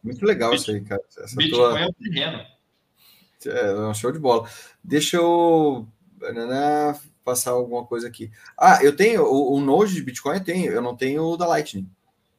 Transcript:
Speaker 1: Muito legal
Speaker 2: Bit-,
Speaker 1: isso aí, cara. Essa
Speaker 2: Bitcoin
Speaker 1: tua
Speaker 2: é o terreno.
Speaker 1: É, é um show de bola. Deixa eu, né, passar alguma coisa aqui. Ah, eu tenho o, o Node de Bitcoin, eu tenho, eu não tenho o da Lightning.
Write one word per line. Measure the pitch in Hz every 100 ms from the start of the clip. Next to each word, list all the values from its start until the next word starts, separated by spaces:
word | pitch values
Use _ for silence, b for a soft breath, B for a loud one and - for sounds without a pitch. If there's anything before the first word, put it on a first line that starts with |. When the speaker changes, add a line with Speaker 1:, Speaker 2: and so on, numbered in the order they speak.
Speaker 1:
Muito | 110 127 202
legal | 170 117
Speaker 2:
Bit-, | 98
Speaker 1:
isso | -
aí, | 104
cara. | 98 98 - -
Essa | - 127
Speaker 2:
Bitcoin | - 120 123
Speaker 1:
tua | 113
Speaker 2:
é | 175
o |
terreno. | 175 214 147 156 160 - _ _ _ _ _ b b b _ -
Speaker 1:
É, | - 104
é | 101
um | 107
show | 107 120
de | 156
bola. | 139 117 110 B B B
Deixa | - 143 151 175
eu, | 170 170 170 165 151 127 110 _ _ _
né, | - 117 117 131 147 151 147 143 - _
passar | - 123 127
alguma | 123 120 120 120
coisa | 120 120
aqui. | 113 110 B B -
Ah, | 180 170
eu | 139 143
tenho | 208 220
o, | 135 135 135 139
o |
Node | 139 151 214
de | 175
Bitcoin, | 127 127 - 180
eu |
tenho, | 190 180 165
eu | 98
não | 123 123
tenho | 131 147 160
o | 165
da | 175
Lightning. | 156 151 101 92 _ _ _ _